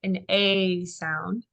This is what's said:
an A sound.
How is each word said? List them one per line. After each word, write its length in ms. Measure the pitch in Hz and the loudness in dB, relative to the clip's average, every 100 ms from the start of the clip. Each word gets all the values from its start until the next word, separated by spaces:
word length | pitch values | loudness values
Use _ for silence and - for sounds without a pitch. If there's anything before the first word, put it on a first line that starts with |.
an 220 | 190 185 - | -2 -4 0
A 560 | 196 202 196 190 175 | 2 4 4 4 0
sound. 600 | 175 - 160 156 180 214 - | -2 -8 -6 -4 -4 -6 -6